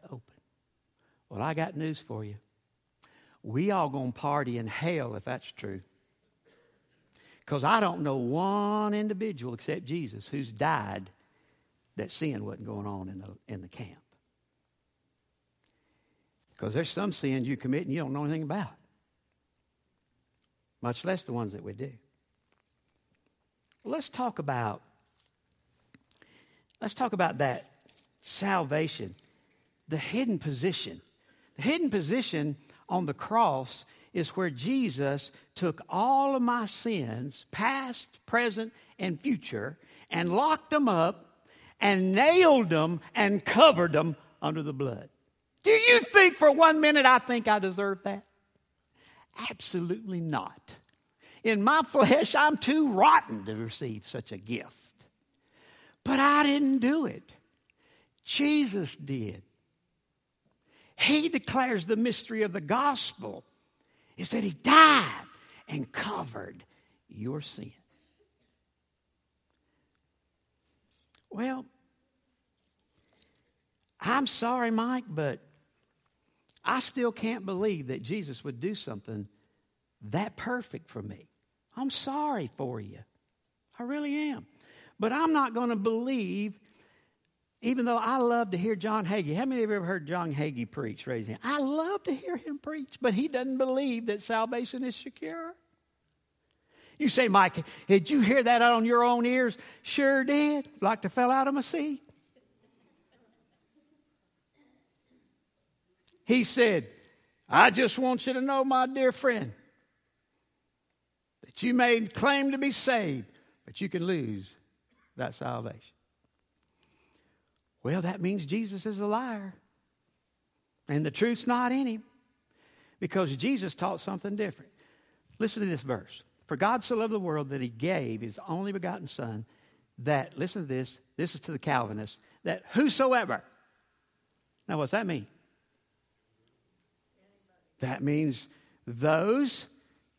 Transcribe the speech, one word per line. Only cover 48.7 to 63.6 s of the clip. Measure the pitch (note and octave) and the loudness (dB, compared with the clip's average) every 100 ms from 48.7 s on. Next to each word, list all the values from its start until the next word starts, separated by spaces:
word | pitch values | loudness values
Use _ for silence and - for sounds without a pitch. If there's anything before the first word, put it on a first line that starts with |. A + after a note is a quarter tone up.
| _ _ _ _ _ _ - A3+ | _ _ _ _ _ _ -10 -10
Absolutely | - - F#3 E3+ G3+ A3 F3+ | -8 -6 -4 -2 -4 -4 -4
not. | D#3+ C#3 F2+ - - - _ _ _ _ - - | -2 -2 -4 -14 -20 -20 _ _ _ _ -20 -4
In | A3+ G#3+ | 0 2
my | G#3 D4+ | 4 4
flesh, | C#4+ C#4+ G3+ C4+ G#3+ | 4 4 6 6 4
I'm | C#4+ D4+ D#4 | 4 4 4
too | - D4+ D4 | 0 2 2
rotten | F#3+ B3+ - - A2 G2 | 6 8 8 4 -10 -8
to | A2 | -8
receive | A2+ - B2+ A2 - | -8 -8 -8 -10 -10
such | B2+ - | -12 -12
a | G2 | -14
gift. | G2+ A#2+ - - - _ _ _ _ _ _ _ - - - _ | -8 -8 -8 -18 -20 _ _ _ _ _ _ _ -20 -20 -20 _
But | - C4+ | -2 4
I | C#4+ D4 | 4 6
didn't | D4 C#4+ C#4 C4+ | 4 4 4 4
do | A#3+ D#4 B3 | 4 2 0
it. | - - - _ _ _ _ _ _ _ _ | -6 -16 -20 _ _ _ _ _ _ _ _
Jesus | - - D4 D4+ C4+ G3 D#3 - | -6 0 2 2 2 -2 -4 -8
did. | C#3 C3+ G#2+ F2+ - _ _ _ _ _ _ _ _ _ _ _ _ _ _ - | -8 -6 -6 -8 -16 _ _ _ _ _ _ _ _ _ _ _ _ _ _ 0
He | - D4+ D#4 | 4 4 4
declares | C4 - B3+ B3+ G#3+ E3 | -2 -2 0 2 0 0
the | A3 | 0
mystery | A#3+ - - A3 | 0 -2 -4 -2
of | G#3+ | -2
the | F3 | -2
gospel | D3 A3+ C#4+ C4 - - G#2+ - - _ | -2 2 2 0 -4 -8 -12 -14 -18 _